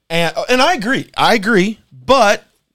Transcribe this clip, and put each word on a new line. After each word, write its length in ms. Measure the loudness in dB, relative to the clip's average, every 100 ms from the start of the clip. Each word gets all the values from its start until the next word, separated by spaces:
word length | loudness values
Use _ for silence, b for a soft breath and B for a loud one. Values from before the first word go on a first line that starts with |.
| -6
And, 240 | -2 -2 -4 -2
and 140 | 0
I 120 | 0
agree. 360 | 0 -4 -6 -6 -2
I 180 | 0
agree. 460 | 0 0 0 0 -6 _
But 520 | -8 0 2 2 0 _ _ _